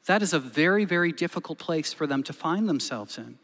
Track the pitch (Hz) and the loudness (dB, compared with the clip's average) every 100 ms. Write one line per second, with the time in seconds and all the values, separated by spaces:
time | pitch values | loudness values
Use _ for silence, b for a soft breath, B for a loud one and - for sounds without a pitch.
0 | - 202 196 165 127 120 170 202 202 175 | 2 2 4 0 0 2 4 4 2 2
1 | 175 - 170 175 - 160 - 160 147 - | 2 0 -4 -4 -8 -8 -2 -2 -2 -4
2 | 147 135 135 143 160 185 220 139 - 120 | 0 0 -2 -4 -2 0 2 0 -2 -8
3 | 107 - 117 123 | -10 -12 -14 -18